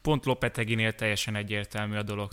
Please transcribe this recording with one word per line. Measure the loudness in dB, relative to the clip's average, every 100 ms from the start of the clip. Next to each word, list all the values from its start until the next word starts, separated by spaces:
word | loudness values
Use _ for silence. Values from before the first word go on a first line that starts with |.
Pont | 2 2
Lopeteginél | 2 2 0 0 0 2 2
teljesen | 2 0 0 0 -2
egyértelmű | -2 -2 -4 -4 -2 -2
a |
dolog. | -2 -4 -6